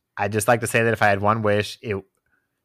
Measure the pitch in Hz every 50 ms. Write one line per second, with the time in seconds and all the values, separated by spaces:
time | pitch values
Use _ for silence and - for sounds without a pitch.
0 | _ _ - - 104 101 104 110 - - 120 113 117 107 - 120 113 117 110 -
1 | 110 104 101 98 104 104 110 113 107 104 104 104 101 - - - - 120 101 98
2 | - _ _ _ _ _ _ _ _ _ _ _ _